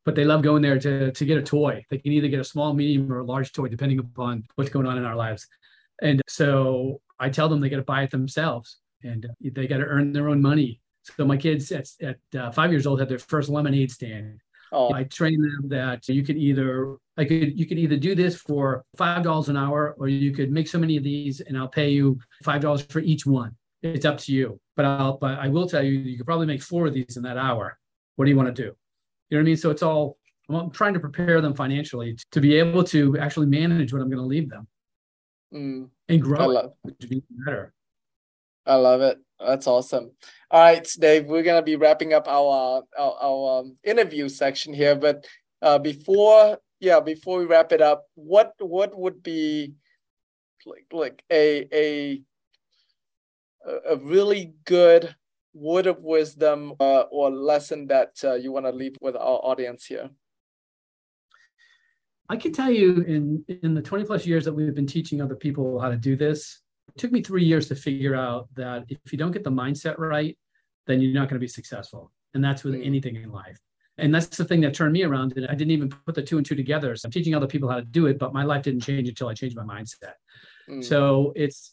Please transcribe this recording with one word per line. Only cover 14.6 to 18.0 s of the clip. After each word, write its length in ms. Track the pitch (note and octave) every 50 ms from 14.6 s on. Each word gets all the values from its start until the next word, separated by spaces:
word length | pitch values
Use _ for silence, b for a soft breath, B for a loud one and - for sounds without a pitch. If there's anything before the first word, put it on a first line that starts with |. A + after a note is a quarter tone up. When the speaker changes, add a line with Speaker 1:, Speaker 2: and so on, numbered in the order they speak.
| b b
Speaker 2:
Oh. 200 | b C#3 B2 A#2+
Speaker 1:
I 120 | B2 B2+ C3
train 360 | C3+ - - E3+ D#3+ D#3+ D3+
them 300 | D3+ D3 D3 C#3+ C#3 C#3
that 400 | C#3 B2+ B2+ C3 B2 A#2+ - -
you 140 | C3 C#3+ C#3
can 160 | D3+ D3 D#3
either, 560 | D3 C#3+ C#3 C#3 C3 C3 B2+ C3 C3 C3+ C3+ - _ _ _
I 80 | E3 D3
could, 340 | D3 D#3+ D#3+ D#3 C#3+ C#3+ -
you 80 | D#3+
can 100 | - F3+
either 200 | D#3+ E3 C#3+ D3
do 180 | C#3+